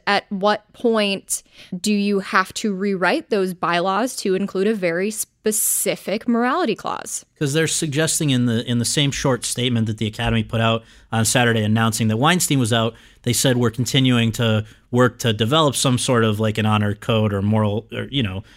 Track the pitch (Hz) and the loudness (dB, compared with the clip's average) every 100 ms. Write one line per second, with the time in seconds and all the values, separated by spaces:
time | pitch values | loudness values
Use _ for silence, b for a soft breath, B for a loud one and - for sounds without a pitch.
0 | - 202 - 196 202 208 _ - 233 226 | -2 -2 -2 -2 0 0 _ -4 0 2
1 | 202 196 - - - B B 180 202 208 | 0 -2 -6 -10 -10 B B -6 -2 0
2 | 202 196 185 202 185 - 214 185 202 190 | 2 0 2 0 0 -4 -4 -2 -2 0
3 | 180 285 - 208 185 180 165 175 185 196 | 0 0 -2 -2 -2 -2 -2 0 0 0
4 | 247 - 208 185 196 185 196 220 180 170 | -2 -4 -2 -2 -2 -2 -2 0 -2 -2
5 | 202 214 - _ 214 214 - - 196 165 | -4 -6 -10 _ -4 -2 -2 -2 -2 -4
6 | - 208 - 233 247 311 302 175 - - | -4 -6 -2 0 0 0 -2 -2 -6 -8
7 | - - - - 147 156 156 - 160 139 | -8 -12 -12 -6 -2 0 0 -2 -4 -2
8 | 160 - 151 127 120 113 123 120 113 - | 0 0 0 2 2 0 0 -2 0 0
9 | 143 - 143 120 - - 123 117 110 107 | -2 0 0 0 -2 -4 0 0 0 -2
10 | 107 107 117 113 107 113 113 113 b b | -4 -2 -2 0 -2 0 0 0 b b
11 | b 113 110 131 120 113 107 110 113 110 | b 0 2 2 2 2 2 2 2 2
12 | 113 110 147 180 - 143 113 117 113 - | 0 2 2 2 2 2 2 2 0 -4
13 | B B 123 120 139 123 120 - 120 139 | B B -2 0 2 2 2 0 -2 2
14 | 131 120 113 107 117 107 107 B B 123 | 2 4 2 0 2 0 -2 B B 2
15 | 123 - 120 107 110 156 151 - 139 123 | 2 2 -2 0 2 2 2 2 0 0
16 | - 120 113 104 110 107 107 107 104 98 | 2 2 2 2 -2 0 2 2 0 -2
17 | - 113 107 98 104 107 107 104 - 117 | -2 0 2 0 0 2 2 -2 -6 -10
18 | 110 139 104 95 - | -6 -2 -2 -4 -12